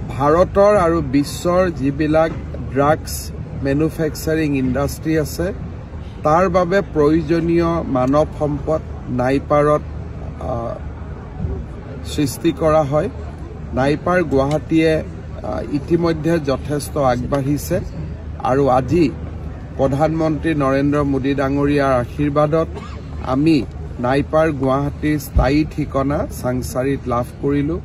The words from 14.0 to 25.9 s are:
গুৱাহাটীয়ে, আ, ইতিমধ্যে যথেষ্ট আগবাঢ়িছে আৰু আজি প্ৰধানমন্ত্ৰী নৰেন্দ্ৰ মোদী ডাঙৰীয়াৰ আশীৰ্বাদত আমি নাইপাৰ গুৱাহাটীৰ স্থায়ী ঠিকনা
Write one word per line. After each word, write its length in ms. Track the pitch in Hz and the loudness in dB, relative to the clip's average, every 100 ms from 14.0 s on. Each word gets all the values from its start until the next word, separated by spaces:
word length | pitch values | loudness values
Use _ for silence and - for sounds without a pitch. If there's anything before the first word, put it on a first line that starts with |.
| - 180 | 0 0
গুৱাহাটীয়ে, 720 | 160 135 135 151 - 160 160 | 2 2 2 0 2 2 4
আ, 680 | 156 151 - - - - - 113 | 2 -2 -10 -12 -10 -6 -6 -4
ইতিমধ্যে 680 | 143 - 170 170 160 151 170 | -4 0 2 2 0 0 0
যথেষ্ট 600 | 143 131 - 147 - 151 | 0 -2 -2 -4 -4 0
আগবাঢ়িছে 840 | 139 123 123 139 135 143 - 175 - - - - - - | 2 2 0 -2 0 -2 0 -2 -4 -8 -8 -10 -10 -6
আৰু 260 | - 131 139 | 0 2 4
আজি 420 | 127 127 165 151 - - - - - - - | 4 4 4 2 0 -10 -10 -10 -12 -12 -2
প্ৰধানমন্ত্ৰী 800 | 135 135 156 160 160 151 156 | 0 2 2 2 0 0 0
নৰেন্দ্ৰ 500 | 156 135 135 143 143 | 2 2 2 2 2
মোদী 300 | 143 135 127 | 2 2 0
ডাঙৰীয়াৰ 580 | 139 135 143 143 143 139 | 0 0 2 2 2 4
আশীৰ্বাদত 760 | 131 123 - 147 143 151 160 165 - - - - - - | 2 0 -2 0 2 2 2 0 -4 -10 -12 -10 -10 -2
আমি 380 | 131 156 156 104 - - - | 2 4 4 2 -8 -10 -4
নাইপাৰ 520 | 123 143 - 156 160 | 0 0 2 2 2
গুৱাহাটীৰ 680 | 143 131 131 143 139 151 151 | 2 0 2 0 -2 -2 -2
স্থায়ী 460 | 147 - 127 147 151 - | 0 2 4 2 0 -2
ঠিকনা 500 | 147 | -2